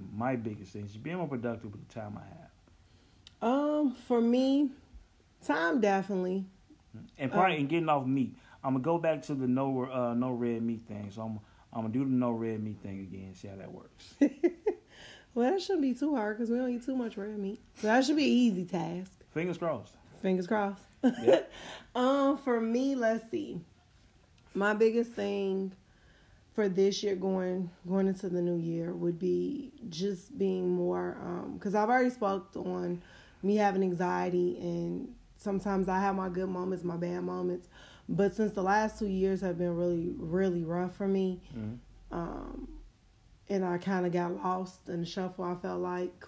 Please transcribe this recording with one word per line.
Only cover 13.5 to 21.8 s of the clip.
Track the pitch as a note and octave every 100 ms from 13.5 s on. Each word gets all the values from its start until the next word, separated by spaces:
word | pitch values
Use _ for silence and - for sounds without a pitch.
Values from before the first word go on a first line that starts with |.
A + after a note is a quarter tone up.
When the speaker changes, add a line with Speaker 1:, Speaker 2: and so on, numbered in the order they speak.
| G2
Speaker 1:
that | F#3+
works. | F#3 - - - -
Speaker 2:
<laughs> | C#4 - F4 F4 - G#4 - - - - -
Well, | A#3 B3
that | F#4+
shouldn't | F4 F#4
be | C4+
too | A#3+ D4 C4+
hard | G#3 G#3+
'cause | A3+
we | A#3+
don't | B3+
eat | A#3+ A#3+
too | C4
much | A#3 -
red | G3+ G#3+
meat. | G3 A3 - -
So | G#3+
that | A#3+ C4+
should | D#4
be | C4
an |
easy | A#3+ A#3+ F3+ F3
task. | F3+ E3 F3 F#3 - -
Speaker 1:
Fingers | D#3 F3+ E3+
crossed. | E3+ C3 F2+ - - -
Speaker 2:
Fingers | F#3+ F#3 F3+
crossed. | G#3+ G3+ G3 - -
Speaker 1:
Yep. | B3+ A#3 A#3 - - -
Speaker 2:
<laughs> | - -